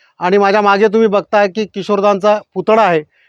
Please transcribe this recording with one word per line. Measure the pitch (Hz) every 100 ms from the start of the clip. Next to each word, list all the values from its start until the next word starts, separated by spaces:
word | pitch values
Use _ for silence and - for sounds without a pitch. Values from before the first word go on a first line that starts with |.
| _ -
आणि | 175 202
माझ्या | 196 214
मागे | 208 196 214
तुम्ही | 220 220
बघताय | 196 - 208 202
की | 196 202
किशोरदांचा | 202 185 202 202 202 208 208 -
पुतळा | 190 180 220
आहे | 196 165 151 _